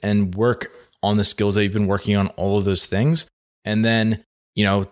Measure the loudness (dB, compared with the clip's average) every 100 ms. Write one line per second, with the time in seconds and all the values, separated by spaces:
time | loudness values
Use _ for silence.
0 | 0 0 0 0 -2 -2 -6 -18 -20 _
1 | -2 0 0 0 0 0 0 0 0 -2
2 | 0 0 0 -2 -2 0 0 -2 -2 0
3 | 0 0 -4 _ _ _ -4 0 2 2
4 | 0 -2 -8 _ _ -2 0 0 -2